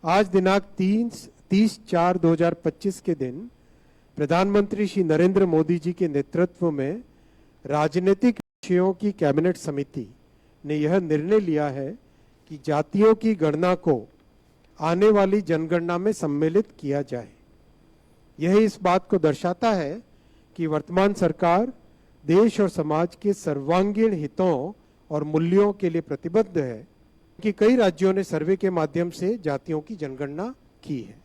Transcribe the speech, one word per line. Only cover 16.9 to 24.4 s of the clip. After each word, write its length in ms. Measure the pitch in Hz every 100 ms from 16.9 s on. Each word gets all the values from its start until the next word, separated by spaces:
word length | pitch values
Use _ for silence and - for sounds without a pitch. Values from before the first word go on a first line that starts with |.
| 139
जाए। 300 | 135 123 107 _ _ _ _ _ _ _ _ _ _ -
यह 180 | 160 202
इस 200 | 220 -
बात 260 | 185 180 -
को 80 | 190
दर्शाता 540 | 156 135 175 180 233
है 300 | 202 143 196 - _ _ _ _ -
कि 100 | 165
वर्तमान 480 | 151 - 180 196
सरकार 580 | 196 175 156 175 175 247 - _ _ _ _ 147
देश 340 | 175 220 -
और 80 | 196
समाज 460 | - 151 156 175
के 180 | - 202
सर्वांगीण 800 | 202 170 143 139 175 202 208 226
हितों 600 | 185 147 -